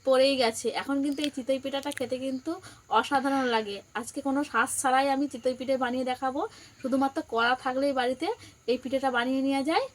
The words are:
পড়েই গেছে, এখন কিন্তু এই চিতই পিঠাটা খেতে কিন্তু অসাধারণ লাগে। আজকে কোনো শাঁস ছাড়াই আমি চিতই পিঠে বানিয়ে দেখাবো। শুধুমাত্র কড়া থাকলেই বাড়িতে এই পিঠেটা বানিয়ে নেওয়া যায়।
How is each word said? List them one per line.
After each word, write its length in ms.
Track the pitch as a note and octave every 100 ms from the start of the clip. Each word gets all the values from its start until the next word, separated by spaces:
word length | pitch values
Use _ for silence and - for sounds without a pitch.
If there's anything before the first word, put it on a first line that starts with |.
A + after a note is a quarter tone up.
| -
পড়েই 280 | C4 C4+ C4+
গেছে, 260 | A#3 A#3 A3+ -
এখন 160 | - C#4
কিন্তু 160 | C#4 C#4+ D4
এই 40 | C#4
চিতই 240 | B3 C4+
পিঠাটা 260 | C4+ C#4 C#4+ C#4+
খেতে 180 | A#3+ B3+
কিন্তু 280 | C4 C4 D#4+ F4 - - - -
অসাধারণ 460 | - C#4 C4+ C4+ B3+
লাগে। 220 | A3+ G#3 G3+ - G#3+
আজকে 180 | A#3+ D4 C#4
কোনো 140 | C4+ C#4+
শাঁস 200 | A#3 B3+ -
ছাড়াই 260 | C4+ B3+ C#4
আমি 100 | C4+ C#4+
চিতই 220 | B3 B3+ B3
পিঠে 180 | B3+ C4
বানিয়ে 200 | B3 B3+ B3+
দেখাবো। 300 | B3 C4 C4 A4 - - -
শুধুমাত্র 380 | C4 C4 C4+ D#4+ -
কড়া 220 | A3+ A#3 B3+
থাকলেই 280 | C4+ B3+ C#4+ C4
বাড়িতে 260 | B3 C4 F4 A#4+ - - -
এই 60 | B3
পিঠেটা 280 | C4 C4 C4 B3
বানিয়ে 240 | B3 C4+ C4+
নেওয়া 160 | C#4 C4+
যায়। 140 | F4+ C5